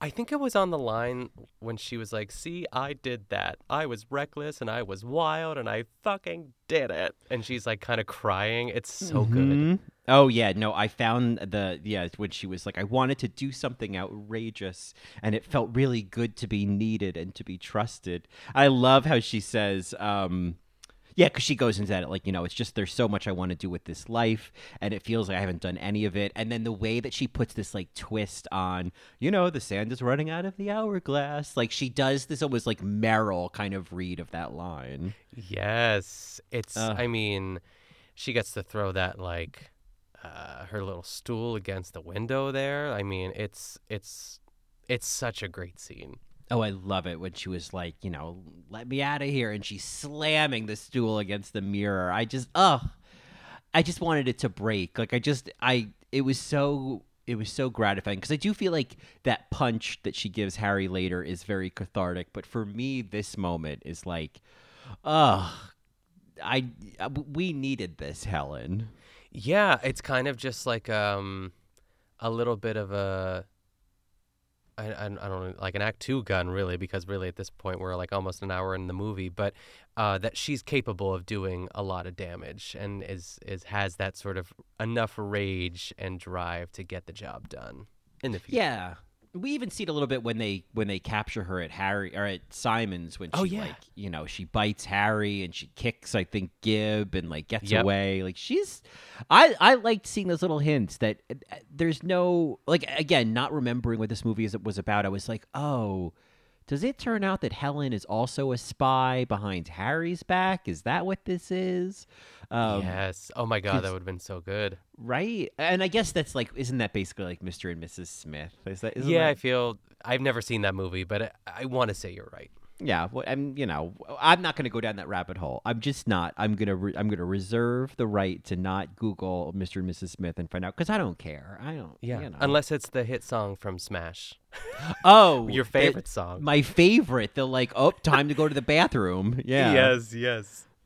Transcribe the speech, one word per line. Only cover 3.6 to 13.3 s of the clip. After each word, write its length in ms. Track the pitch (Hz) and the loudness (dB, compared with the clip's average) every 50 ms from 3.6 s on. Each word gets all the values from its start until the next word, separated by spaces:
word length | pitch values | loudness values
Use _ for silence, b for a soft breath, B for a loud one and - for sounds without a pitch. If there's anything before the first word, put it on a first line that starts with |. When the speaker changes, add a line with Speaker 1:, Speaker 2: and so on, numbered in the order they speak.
| - - | -6 -4
Speaker 1:
I 160 | 135 151 156 | -2 -2 -2
was 180 | 135 117 107 110 - | -2 -4 -8 -8 -4
reckless 500 | 135 143 147 147 - 147 147 151 147 - | -4 -4 -4 -4 -6 -8 -8 -8 -6 -6
and 80 | 120 110 | -4 -4
I 140 | 110 120 | -2 -4
was 200 | 117 98 98 95 | -4 -6 -8 -8
wild 540 | 107 120 135 165 165 156 156 160 165 160 156 | -6 -2 0 2 2 2 2 0 -2 -4 -4
and 140 | 139 117 107 | -4 -4 -2
I 140 | 107 110 117 - _ _ | -2 -4 -4 -8 _ _
fucking 500 | - 214 196 196 - 175 170 170 160 131 - _ _ - | -2 -2 -2 -2 -4 -8 -8 -8 -10 -16 -20 _ _ 0
did 220 | 165 156 131 110 | 2 2 2 2
it." 240 | 90 76 92 - - _ _ - | 0 0 -2 -2 -4 _ _ -4
And 120 | 127 117 | -4 -4
she's, 240 | 110 - 127 117 - | -2 -4 -4 -4 -2
like, 140 | 120 110 104 | -2 -4 -4
kinda 240 | - - 120 113 107 | -2 0 0 0 0
crying. 640 | - - - - 107 92 95 101 110 113 120 120 123 | -2 -4 -2 2 2 2 4 2 2 2 0 0 0
It's 240 | - 123 - - | -2 -4 -6 -6
so 320 | - - 190 180 156 135 110 | -10 -8 -4 0 2 4 4
good. 240 | 113 117 131 135 139 139 | 6 6 6 6 6 6
Speaker 2:
Mm-hmm. 280 | 143 151 165 185 196 - - - _ - - | 6 6 4 4 2 0 -6 -20 _ 2 8
Oh, 200 | 131 139 139 131 | 10 10 10 10
yeah. 240 | 117 117 113 101 92 | 8 6 4 4 4
No, 200 | 101 110 107 80 | 2 2 0 2
I 140 | 95 107 110 | 2 0 0
found 500 | - - 120 113 117 123 123 117 117 - | 0 0 2 4 4 4 4 4 2 0
the, 420 | - 95 98 104 98 92 87 71 | -2 -2 -2 0 0 0 -2 -4
yeah, 260 | 82 107 104 95 87 87 - - | -4 -2 -2 0 -2 -2 -4 -4
when 100 | 104 95 | -6 -4
she 180 | - - - | -6 -6 -8
was 200 | 95 92 87 - | -6 -6 -6 -6
like, 100 | 101 - | -6 -6
"I 80 | - 104 | -4 -2
wanted 320 | 98 117 131 131 131 139 - | 0 2 2 4 2 2 0
to 80 | 131 | -2
do 220 | 110 | -4